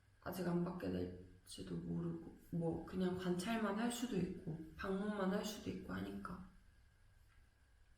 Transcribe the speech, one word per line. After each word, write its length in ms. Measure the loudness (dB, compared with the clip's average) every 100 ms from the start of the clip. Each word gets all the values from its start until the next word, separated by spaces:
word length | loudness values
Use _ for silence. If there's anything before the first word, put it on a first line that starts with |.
| -20 -10
아직 240 | -6 0 2
안 160 | 4
받게 280 | 2 0 0
될지도 840 | 0 0 -4 -12 -18 -14 -10 -4 -4
모르고, 600 | 0 0 0 -2 -6 -14 -4
뭐 340 | 0 2 0 -2
그냥 320 | 2 2 4
관찰만 600 | 2 2 2 2 2 2
할 120 | 2
수도 260 | 0 0 2
있고, 420 | 2 -2 -4 -6 -6 -4
방문만 540 | 0 2 2 2 4
할 100 | 4
수도 260 | 0 -2 -4
있고 240 | -4 -4
하니까. 520 | -4 -2 -4 -6 -8 -10 -16 -20 -20 -20 -20 -20 -20 -20 -20 -20 -20 -20 -20 -20